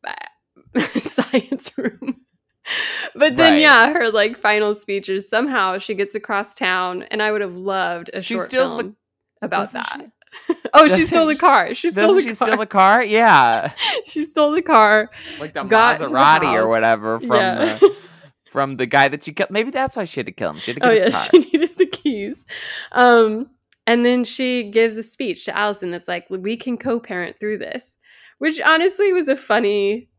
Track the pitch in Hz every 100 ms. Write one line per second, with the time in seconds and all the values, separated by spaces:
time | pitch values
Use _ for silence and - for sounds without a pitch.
0 | - - - _ _ _ _ - - -
1 | - - - 254 - 269 - - 247 -
2 | - - _ _ _ _ - - - -
3 | - - 302 262 330 294 302 247 240 330
4 | 233 214 214 233 208 208 208 208 - 196
5 | 190 190 196 220 277 254 190 185 - 196
6 | 202 214 - 202 220 - 185 185 185 180
7 | - 220 214 214 202 180 190 190 175 175
8 | 170 - 180 226 - 262 262 240 180 214
9 | _ _ _ _ 170 175 202 - - -
10 | - _ _ - - 330 - 294 311 185
11 | 320 339 311 294 349 240 175 247 339 196
12 | 320 392 294 220 233 208 214 202 190 226
13 | 226 214 226 156 120 113 143 - 855 571
14 | - 311 302 320 294 311 330 262 214 214
15 | 214 - - - 156 147 107 - 180 180
16 | 156 131 143 156 - 90 113 113 113 113
17 | 110 113 247 120 - - 330 320 392 -
18 | - _ _ _ _ 135 139 131 123 139
19 | 139 147 - 156 196 196 226 262 269 247
20 | 180 - 95 - 90 76 - 123 247 220
21 | 180 104 - 359 - 311 339 - 370 -
22 | 302 214 202 302 - - - - - -
23 | 247 233 220 214 269 _ _ _ - 240
24 | 240 247 233 - 254 247 208 220 226 220
25 | 226 - 254 170 - 202 208 202 185 175
26 | 175 175 _ 190 190 233 254 240 277 233
27 | 233 185 170 - 214 208 - 254 - _
28 | _ _ _ _ 302 311 - 320 359 370
29 | 403 359 294 269 - 214 202 208 196 220
30 | 240